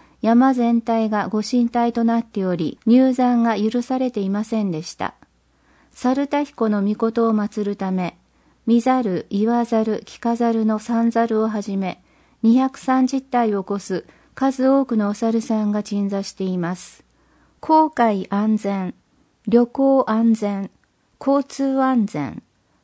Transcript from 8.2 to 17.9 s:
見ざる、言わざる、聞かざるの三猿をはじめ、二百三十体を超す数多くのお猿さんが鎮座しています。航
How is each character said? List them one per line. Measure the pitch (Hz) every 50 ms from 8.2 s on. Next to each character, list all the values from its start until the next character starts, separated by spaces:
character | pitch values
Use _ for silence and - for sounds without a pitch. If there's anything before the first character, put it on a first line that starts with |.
| _ _ _ _ _ _ _ _ -
見 | - 226 240
ざ | 226 262 254 262 247
る、 | 208 180 165 - -
言 | - 202 208 226
わ | 240 240 233
ざ | 226 233 220 220
る、 | 220 214 - -
聞 | - - -
か | - 233 233
ざ | 226 240 233
る | 226 226 220
の | 220 220 214
三 | - - 240 226 233 233 226
猿 | 233 233 233 220 220 220
を | 220
は | 214 214
じ | 202 - 196
め、 | 196 190 185 - _ _ _ _ _ _ _ _ _ -
二 | 220 226
百 | 262 262 262 262 -
三 | - - 262 262 254
十 | 254 - 269
体 | 269 - - 240 233 220 208
を | 196 185 -
超 | 202 202
す | - - 190 175 - _ - _ _ _ -
数 | - 269 269 262 - 254
多 | 262 269 277 269
く | 269 240
の | 220 208 202
お | 208
猿 | - 226 226 226 226 220
さ | - 226 214 214
ん | 208 208
が | 208 208
鎮 | - 202 202 202 196
座 | 202 196 196
し | - -
て | - 190
い | 185 185
ま | 180 175 165 185
す。 | 180 - - - - _ _ _ _ _ _ _ _ _ _ _ -
航 | - - 320 311 311 311